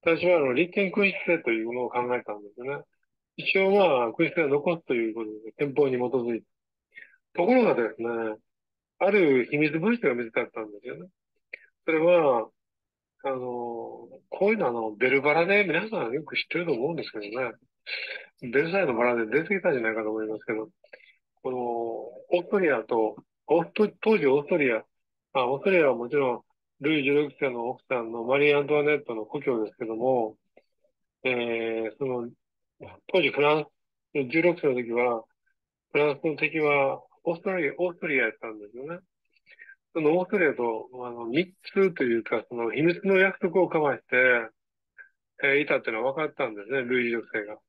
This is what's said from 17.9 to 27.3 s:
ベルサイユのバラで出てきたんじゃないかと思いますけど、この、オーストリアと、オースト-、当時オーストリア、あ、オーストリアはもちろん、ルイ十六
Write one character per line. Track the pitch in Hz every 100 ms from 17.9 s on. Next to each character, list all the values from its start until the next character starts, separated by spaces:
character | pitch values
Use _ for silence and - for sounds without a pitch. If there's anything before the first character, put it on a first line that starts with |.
| - - - - _
ベ | 123 127
ル | 160
サ | 196
イ |
ユ | 170
の |
バ | 117
ラ | 120 120
で | 110
出 | 131 165
て |
き | 196
た | 185
ん |
じ | 135
ゃ |
な | 113
い |
か | 110
と | 107
思 | 110
い | 107
ま | 107
す |
け | -
ど、 | 107 110 _ _ - - _ _ _
こ | 131
の、 | 127
オ | 120 117 117 117 117 - - 175
ー |
ス | 175
ト | 208
リ | 175
ア | 123
と、 | 110 117 110 - _ _ -
オ | 160
ー | 170
ス |
ト-、 | - 208 -
当 | - 220
時 | 143
オ | 139
ー |
ス | 143
ト | 175
リ | 139
ア、 | 110 - _ _ _ _
あ、 | 135 123
オ | 139
ー |
ス |
ト | 202
リ | 185
ア | 147
は | 120
も | 120
ち |
ろ | 143 131
ん、 | 113 _ _ _ _
ル | 139 156
イ |
十 | 135
六 | 143 147